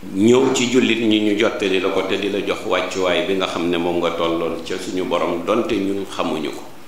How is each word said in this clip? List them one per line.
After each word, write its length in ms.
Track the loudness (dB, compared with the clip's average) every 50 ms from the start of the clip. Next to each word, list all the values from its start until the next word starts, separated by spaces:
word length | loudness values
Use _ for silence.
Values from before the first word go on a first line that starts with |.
| -12 -6 0
ñëw 380 | 4 6 8 8 8 6 4 2
ci 140 | 0 0 2
jullit 320 | 4 4 4 4 2 2 2
ñi, 140 | 2 2 2
ñu 180 | 2 2 2 2
jottali 440 | 2 2 2 0 -2 0 0 2
la 80 | 0 0
ko, 140 | 0 0 -2
te 120 | -2 -2 -2
di 120 | -2 -2
la 80 | -2 -2
jox 240 | -2 -2 -4 -4 -2
wàccuwaay 640 | -2 -2 -2 -2 -2 -2 -2 0 0 0 0 0 0
bi 80 | 0
nga 100 | 0 0
xam 220 | -2 -2 -2 0 0
ne 60 | 0 0
moom 200 | 0 0 0 0
nga 120 | 0 0
tolloon 520 | 0 0 -2 0 0 0 -2 -4 -4 -6 -6
ca 100 | -6 -8 -6
suñu 240 | -6 -6 -4 -4 -2
Borom, 400 | 0 0 0 0 0 -2 -4 0
donte 280 | 0 0 0 2 0 0
ñun 300 | 0 0 -2 -2 -4 -6 -8
xamuñu 400 | -4 -4 -2 -2 -2 -2 -4 -6
ko, 120 | -6 -8 -12 -14 -14 -16 -16